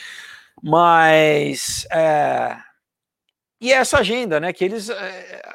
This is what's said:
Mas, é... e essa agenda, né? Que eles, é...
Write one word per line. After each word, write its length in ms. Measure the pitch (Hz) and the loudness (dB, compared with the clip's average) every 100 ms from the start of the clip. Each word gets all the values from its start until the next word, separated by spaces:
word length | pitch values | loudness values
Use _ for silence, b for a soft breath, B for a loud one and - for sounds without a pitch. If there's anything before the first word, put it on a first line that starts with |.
| B B B B B B | B B B B B B
Mas, 1300 | 151 165 175 165 160 156 156 147 147 135 - - - | 0 2 4 6 6 4 4 2 -2 -6 -8 -8 -6
é... 640 | 165 160 151 139 127 117 117 B _ _ _ _ _ _ _ _ - | -2 0 0 0 -2 -4 -8 B _ _ _ _ _ _ _ _ -8
e 120 | 240 | 0
essa 260 | 269 240 190 | 0 2 0
agenda, 420 | 190 240 226 151 | 0 -2 -2 -4
né? 120 | 175 | -4
Que 120 | 175 | -4
eles, 240 | 185 226 202 | -4 -4 -10
é... 540 | 196 190 185 180 - - | -10 -12 -14 -18 -20 -18